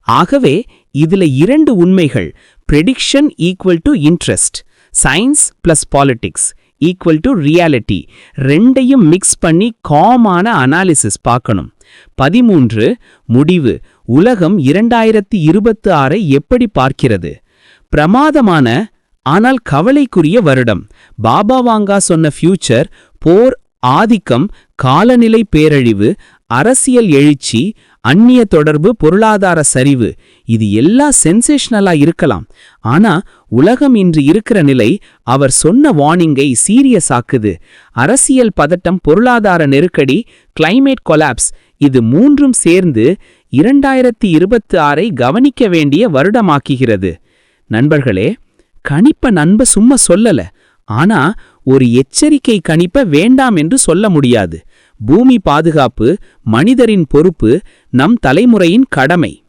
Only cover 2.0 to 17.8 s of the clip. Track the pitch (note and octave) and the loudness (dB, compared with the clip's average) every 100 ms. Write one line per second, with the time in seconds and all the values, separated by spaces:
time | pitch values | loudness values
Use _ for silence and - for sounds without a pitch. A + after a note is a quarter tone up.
2 | D#3 A#2 E2 - _ _ - D3 F3+ C4 | 0 -2 -8 -14 _ _ -2 0 0 -4
3 | - C#4 D4 - F3 F#3 F#3 E3+ C#4+ C4+ | -2 0 0 -2 -4 -2 -2 -2 0 0
4 | D3 E3+ - G2 - - _ _ _ - | 0 0 -2 -4 -6 -8 _ _ _ -4
5 | C#3 D3 B3 D4 - _ E3 D#3 - C#3 | -2 -2 -2 -2 -4 _ -4 -4 -2 -2
6 | C#3 A#2 F#2+ - - - _ _ E3 F#3 | 0 -2 -8 -8 -10 -12 _ _ -4 -2
7 | F3 D#3 A#3+ A#3+ C#3+ E3 E3 C#3 - F#2+ | -2 0 0 -2 0 0 0 -2 -4 -8
8 | - _ - - C3 D3 A#3+ C4 B3+ C4+ | -8 _ -20 -6 0 2 2 2 2 2
9 | D#3 F3+ - - F3 E3 A3+ - - D3 | 2 2 -2 -4 -2 0 -2 -6 -2 0
10 | F#3+ B3 A3 F3 G#3+ G3+ B2+ E3 F#3 D#3 | 2 2 2 0 -2 0 0 0 0 -2
11 | A2 - - A#2+ - G2+ A#1 _ _ _ | -4 -6 -2 -2 -2 -6 -6 _ _ _
12 | _ - C3+ G#3+ A#3+ F3 B2 A2 B2 B3 | _ -4 -2 2 2 2 0 0 -2 -4
13 | _ _ - A#2 D3+ F3+ C3 D#2 - _ | _ _ -2 0 2 0 -2 -4 -10 _
14 | - B2+ G#3+ A#3+ E3+ G3+ C3 F3 A#3 A#3 | -2 0 2 0 0 0 0 0 0 0
15 | A3 A3 G3+ G#3 D3+ F#3+ A3 G#3+ G#3 D#3+ | 2 0 -2 -2 0 2 0 -2 -2 0
16 | C3+ F3+ F3 C3+ - B3 A#3+ - C3 C3+ | 0 -2 0 -2 0 -2 -2 -2 -4 -2
17 | B2+ G2+ E2+ - _ _ _ _ | -2 -2 -6 -16 _ _ _ _